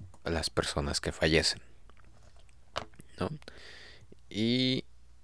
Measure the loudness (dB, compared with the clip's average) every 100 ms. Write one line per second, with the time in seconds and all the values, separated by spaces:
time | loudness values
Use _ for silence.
0 | -14 -6 0 0 2 2 2 2 2 2
1 | 0 4 8 8 6 2 -4 -16 -16 -16
2 | -16 -16 -16 -16 -18 -18 -8 -6 -6 -8
3 | -10 -4 -2 -4 -10 -14 -14 -14 -16 -16
4 | -16 -16 -6 2 4 6 6 4 -2 -10
5 | -16 -18